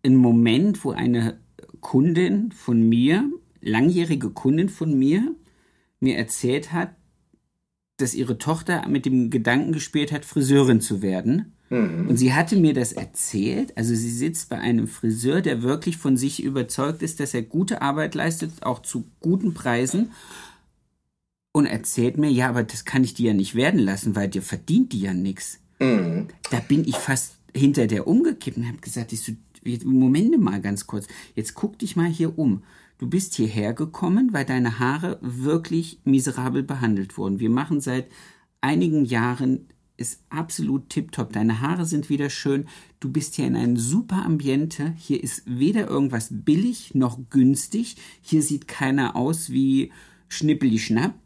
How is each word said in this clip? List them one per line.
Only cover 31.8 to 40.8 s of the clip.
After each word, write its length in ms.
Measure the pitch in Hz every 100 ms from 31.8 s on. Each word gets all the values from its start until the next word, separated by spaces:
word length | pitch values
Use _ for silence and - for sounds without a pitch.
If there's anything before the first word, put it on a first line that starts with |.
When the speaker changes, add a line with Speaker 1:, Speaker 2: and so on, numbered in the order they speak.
| 214
Speaker 1:
mal 140 | 170 170
hier 300 | 165 165 165
um. 260 | 143 98 - - _ _
Du 100 | 123
bist 280 | 180 190
hierher 400 | - 110 104 104
gekommen, 560 | 120 160 - 175 202 254
weil 140 | 185 131
deine 320 | 127 120 113
Haare 400 | 123 147 180 -
wirklich 800 | 123 123 135 165 165 165 165 -
miserabel 580 | - 135 131 127 127 139
behandelt 560 | 131 135 120 101 98 -
wurden. 200 | 98 98
Wir 120 | 110
machen 320 | 120 156 147
seit 240 | 135 127 127 - - _ _ _
einigen 420 | 135 156 175 156
Jahren, 640 | 127 120 120 123 131 131 - _ _ -
ist 220 | 120 - _
absolut 580 | 147 165 - 147 135